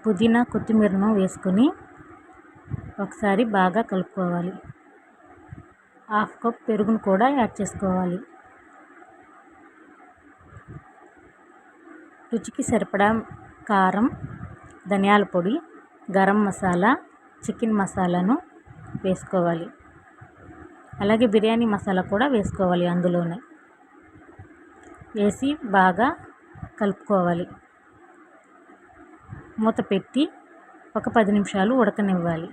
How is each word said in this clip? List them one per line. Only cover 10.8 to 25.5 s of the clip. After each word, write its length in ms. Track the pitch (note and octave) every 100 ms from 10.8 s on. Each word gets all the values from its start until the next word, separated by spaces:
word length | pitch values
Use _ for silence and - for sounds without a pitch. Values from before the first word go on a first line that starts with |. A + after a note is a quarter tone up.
| - - - - - _ - - - - - - - - -
రుచికి 300 | A3+ - -
సరిపడా 580 | B3+ A3 F#3+ G3 G3+ A3+ - - - - -
కారం, 420 | G3 F#3 F#3+ C4 - - - - - - - F3
ధనియాల 360 | G3 G3 G#3
పొడి, 380 | G3 F3+ F3 D4+ - - - - - F#3+
గరం 280 | F#3+ G#3
మసాలా, 520 | G3+ - F#3+ F3 G#3 D4+ - - - - -
చికెన్ 260 | - A3+
మసాలాను 680 | G#3+ F#3+ - F3+ F3 F#3 D4+ - - - - - -
వేసుకోవాలి. 680 | F#3+ F#3 - F#3 F3 E3+ F#3+ - - - - - - - - - - - - -
అలాగే 240 | G3+ A3
బిర్యానీ 400 | A#3+ G#3 A3 A3+
మసాలా 360 | A#3 G3+ - F#3
కూడా 260 | F3+ G3 C#4
వేసుకోవాలి 600 | A#3 F#3+ - F#3 F3 F3
అందులోనే. 520 | F3 F3 F3 E3+ F#3 - - - _ _ - - - - - - - - - - - -
వేసి 420 | G#3+ G3+ F#3+ C#4